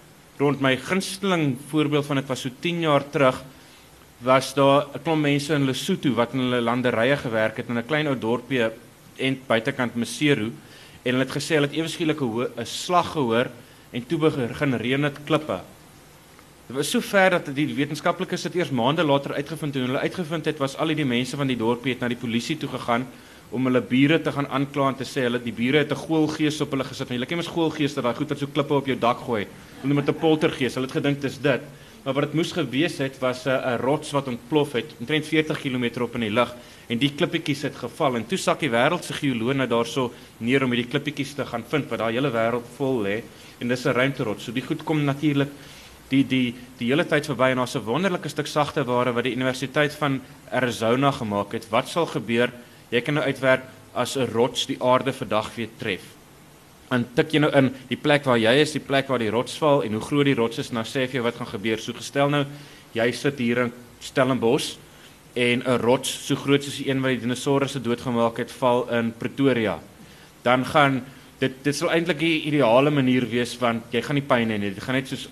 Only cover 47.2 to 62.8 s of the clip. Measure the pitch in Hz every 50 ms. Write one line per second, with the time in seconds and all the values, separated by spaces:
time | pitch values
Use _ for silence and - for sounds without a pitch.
47.2 | 143 - 135 107 131 131 127 127 123 117 - 135 101 107 120 151 190 196 180 170
48.2 | - 151 - - 139 - - 151 143 - - 160 135 120 123 120 123 127 117 117
49.2 | 117 131 110 127 131 131 127 131 139 131 - 151 147 143 143 - 151 143 135 131
50.2 | - - - - - - - 123 127 123 110 95 113 110 120 127 143 139 135 -
51.2 | 123 107 101 101 98 - - 110 - - 107 120 135 - - 175 160 - - 151
52.2 | 107 107 117 117 123 123 - - - - - - - - 113 120 120 151 147 151
53.2 | 110 135 131 117 131 131 131 127 127 - - - - - - - 123 - - 139
54.2 | 123 110 101 113 123 135 135 - - - 135 - 123 127 127 123 117 135 127 -
55.2 | 123 98 107 107 110 - - 120 113 107 - - 117 110 92 85 - - - -
56.2 | - - - - - - - - - - - - - - 131 123 120 - - 160
57.2 | 151 147 - 151 147 156 - 139 135 127 131 - - - 123 - - 151 147 139
58.2 | 143 135 123 117 110 110 123 147 151 147 - 131 - - 139 135 131 - 131 120
59.2 | 117 107 101 117 127 - - - 165 151 143 143 - 107 107 110 110 - 151 143
60.2 | 143 139 135 117 113 113 117 - 131 - 123 113 110 - - 139 127 127 131 127
61.2 | 117 120 117 - 120 - - 107 95 113 110 107 - - 117 - - - - 139
62.2 | 143 143 147 147 139 143 - - - - - -